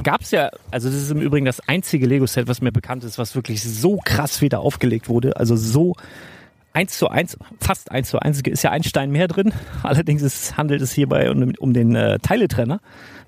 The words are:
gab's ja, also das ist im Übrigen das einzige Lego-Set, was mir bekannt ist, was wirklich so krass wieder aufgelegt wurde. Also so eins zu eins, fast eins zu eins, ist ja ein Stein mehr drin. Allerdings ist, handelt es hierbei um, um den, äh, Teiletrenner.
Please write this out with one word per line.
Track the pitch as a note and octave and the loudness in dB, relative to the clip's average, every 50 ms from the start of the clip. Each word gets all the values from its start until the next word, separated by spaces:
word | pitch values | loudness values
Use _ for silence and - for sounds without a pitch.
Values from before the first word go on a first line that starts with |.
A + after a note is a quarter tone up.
| - | -2
gab's | C#3+ D3+ - - - | -2 -2 -2 -2 0
ja, | G#3+ E3 C#3 - - - _ - | 0 2 2 0 -4 -10 _ -8
also | A#2+ B2 A#2+ | -6 -4 -2
das | C3 C3+ | -2 -2
ist | C#3+ C#3 C#3+ | -2 -2 -2
im | D3+ D3+ | -2 -2
Übrigen | C#3+ C#3+ D3 C#3+ C3+ | 0 2 2 2 2
das | C3 - - | 0 -2 -2
einzige | - - D3+ F#3 - - F3 C#3 B2+ | -2 -2 -2 -2 0 0 0 2 2
Lego-Set, | B2 C#3 C#3 C3 B2 - B2+ A#2 | 4 4 2 2 2 0 -2 0
was | B2 B2 - | 0 -2 0
mir | B2+ A#2+ | 0 0
bekannt | A2 - - - B2+ B2+ A#2+ | 0 0 -4 -4 -10 -8 -8
ist, | A2 - | -12 -8
was | B2 A#2 - - | -6 -8 -4 -4
wirklich | B2+ - - A2 G#2+ | -6 -6 -4 -6 -6
so | A2 A#2 A2 G#2+ C3+ F#3+ G#3 F#3 - | -6 -6 -4 0 2 2 2 2 0
krass | - - C#3+ D3 - - - | 0 0 0 0 -2 0 0
wieder | D3 C#3 B2 F#2 | 2 2 2 2
aufgelegt | - C#3+ - - - B2 A2 A2+ - B2 | 0 -2 0 2 0 0 0 0 -2 0
wurde. | A#2 A#2 B2+ C3 - | 0 2 2 0 0
Also | - A#2+ A2+ A#2+ | 2 2 2 2
so | A2 G#2+ A2+ A#2+ D3 F3 F3+ E3+ - - - - - - - - - - _ _ _ _ _ | 2 2 2 2 4 4 2 0 -4 -10 -20 -20 -20 -20 -20 -20 -20 -20 _ _ _ _ _
eins | - D#3 G3 - - | -2 -2 -2 -2 -2
zu | - D3+ - | -2 -2 0
eins, | - D3+ F3 - - - - - - - | 0 -2 -2 -2 -8 -16 -18 -20 -12 -4
fast | - - - - - - | -2 -2 -2 -4 -6 -4
eins | - C3+ B2 - | -4 -4 -2 -2
zu | - - | -2 0
eins, | - D3 C#3+ C#3 | 0 0 -2 0
ist | C3 - - - - | -2 -2 -2 0 0
ja | C3+ | 0
ein | - D#3+ - | 0 0 -2
Stein | - - D3 C3+ C#3 | -2 -2 -2 0 0
mehr | C#3+ D#3 F#3 | 0 0 0
drin. | E3+ E3 G3 G3 A3 - - - - - - - | 0 0 2 0 0 0 -2 -10 -8 -10 -6 -2
Allerdings | - A#2 D3+ E3 D3+ D3+ D3 | 2 2 2 2 2 0 2
ist, | C#3+ C3+ - - - - - | 2 -2 -2 -2 -8 -6 -4
handelt | D3+ D3+ D3 C#3+ C#3 | -4 0 0 0 0
es | C3+ B2+ - | -2 -2 0
hierbei | C#3+ C#3+ C3 C#3 C#3 C3 A#2+ | 0 2 2 2 2 2 2
um, | C#3+ C#3 B2 C3 - - | 2 2 0 0 -2 -2
um | - C3 A#2+ | 0 2 2
den, | B2 A#2 A#2 A#2 | 4 4 4 4
äh, | A2 G#2+ G#2+ G2+ G2 | 4 2 2 0 0
Teiletrenner. | - - G3 B3 G3+ - - B2+ A#2 B2 F3 G#3+ _ - - - - - - - - | 0 0 2 2 2 0 0 -2 -2 -2 -2 -6 _ -14 -20 -20 -20 -20 -20 -18 -6